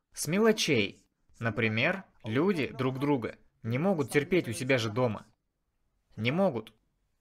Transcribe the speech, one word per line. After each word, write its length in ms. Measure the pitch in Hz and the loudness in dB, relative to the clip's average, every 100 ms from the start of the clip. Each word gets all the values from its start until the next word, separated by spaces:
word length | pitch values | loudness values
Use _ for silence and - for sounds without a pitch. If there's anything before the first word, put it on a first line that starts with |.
| _ | _
С 140 | - 143 | -10 -2
мелочей. 760 | 185 226 220 - 123 95 - _ _ _ _ | 2 2 2 2 2 0 -4 _ _ _ _
Например, 680 | 117 107 113 110 147 190 - _ | -4 0 0 2 0 -2 -8 _
люди 420 | 107 117 185 170 110 | -4 0 2 0 -2
друг 300 | - 131 131 | -2 -2 0
друга 380 | 143 139 - - _ _ | 0 0 -2 -10 _ _
не 160 | 113 123 | -4 0
могут 320 | 190 170 123 | 0 0 2
терпеть 380 | 147 143 180 123 | 0 2 0 0
у 60 | |
себя 260 | 110 131 131 | -4 0 0
же 100 | 110 | 2
дома. 380 | 110 123 101 - _ _ _ _ _ _ _ _ - | 0 0 -2 -10 _ _ _ _ _ _ _ _ -4
Не 160 | 113 | -2
могут. 420 | 170 196 120 - - _ _ _ _ | 2 0 0 -8 -18 _ _ _ _